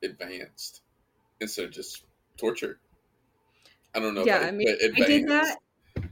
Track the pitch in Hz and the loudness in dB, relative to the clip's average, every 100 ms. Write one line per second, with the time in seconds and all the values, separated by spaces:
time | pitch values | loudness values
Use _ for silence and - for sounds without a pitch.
0 | - - - 92 - - - - _ _ | -10 -8 -12 -12 -14 -14 -16 -16 _ _
1 | _ _ _ _ 110 107 90 - - - | _ _ _ _ -8 -6 -8 -10 -14 -16
2 | - _ _ - 110 - - - _ _ | -20 _ _ -4 -4 -2 -6 -10 _ _
3 | _ _ _ _ _ _ _ _ _ 110 | _ _ _ _ _ _ _ _ _ -4
4 | 110 101 92 98 - 101 113 104 113 214 | -2 2 2 4 2 0 2 4 2 4
5 | 285 294 302 294 311 - - _ _ - | 4 4 4 2 2 -2 -12 _ _ -12
6 | - | -6